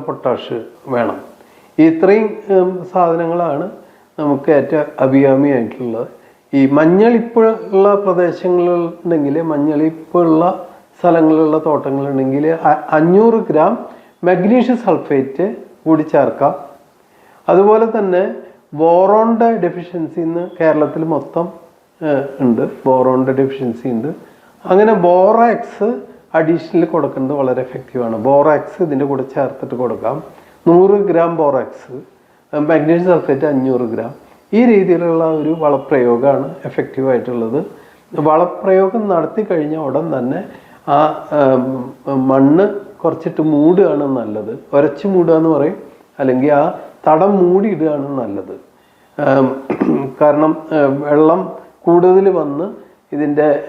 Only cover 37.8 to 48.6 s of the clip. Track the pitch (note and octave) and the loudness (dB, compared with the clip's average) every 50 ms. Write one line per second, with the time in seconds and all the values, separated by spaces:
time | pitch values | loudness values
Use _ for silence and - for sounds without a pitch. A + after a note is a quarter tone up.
37.8 | - - _ _ _ _ C3 D3 D3 D#3 D3+ C#3 - C3 - - - G3 F#3+ F#3+ | -20 -20 _ _ _ _ -6 -2 0 2 2 2 2 0 -4 -6 -2 2 2 2
38.8 | G3 F#3+ G#3+ A3+ G#3 G3+ F3+ E3 D#3 - - A3 G#3+ G3+ F#3 D#3+ D3 D3 D#3 D#3 | 2 2 0 -2 -2 -2 -2 -2 -2 -4 -4 -4 -4 -2 -2 -2 -2 -4 -4 -6
39.8 | D#3 C3+ B2+ C#3+ - D#3+ C#3 C3 A#2+ B2+ C#3+ F3 G3+ - - - - - - - | -6 -4 -4 -4 -4 -4 -4 -4 -4 -4 -6 -6 -8 -12 -16 -20 -20 -20 -20 -14
40.8 | - D3+ C#3+ C#3+ D#3 D#3 D#3 - - - D#3 D3 C#3 C3+ C3 B2 B2 C3 C3 B2+ | -6 -2 0 2 2 0 -2 -4 -8 -4 0 2 2 4 2 2 0 -2 -6 -8
41.8 | A#2+ - - - - C#3+ C#3 C3+ C3 C3+ C3+ C3+ C#3 C#3 D3+ F3 G3+ G#3 - - | -8 -12 -14 -14 -8 -6 -4 -2 0 2 2 4 4 4 4 4 2 2 0 -4
42.8 | - - - - - E3 E3 - - E3+ E3 - D#3 D#3 D3+ C#3+ D3+ E3 F#3 F#3+ | -12 -16 -12 -4 -4 -4 -4 -4 -6 -8 -4 -2 -2 0 2 2 4 4 4 4
43.8 | F#3+ E3 D3+ D3 D3 C#3 C3 B2 A2 G#2+ G#2 G#2+ G2+ G#2+ A#2+ C3+ - - - C#3+ | 4 2 2 -2 -2 -2 -4 -4 -6 -6 -8 -8 -8 -10 -10 -12 -10 -4 0 2
44.8 | D3+ D3+ - - - G3 F#3+ F3+ E3+ D#3+ E3 D#3+ E3 E3 D#3 C#3 C#3 E3 G3+ - | 2 0 0 -2 -4 0 2 2 2 4 2 2 4 2 2 2 0 -2 -4 -6
45.8 | - - - - _ _ _ - C#3 C3 B2+ B2+ C3 D3 D3 C#3+ D3+ - - - | -12 -20 -20 -20 _ _ _ -4 -2 0 0 2 2 2 2 2 2 0 -2 -6
46.8 | - - - _ - D#3 D3+ D#3+ F#3 G3+ G3+ F#3+ F3 F3 F3+ G3 G#3 A3 F#3+ D3 | -12 -18 -14 _ 0 2 2 4 4 2 2 2 2 4 2 2 2 0 -2 -2
47.8 | D#3+ D#3 D3 C#3+ C#3 C#3+ C#3 C3+ A#2 G#2 G2+ G2 F#2 F#2 - - | -2 -2 -2 -4 -6 -6 -6 -8 -6 -8 -8 -10 -10 -12 -16 -20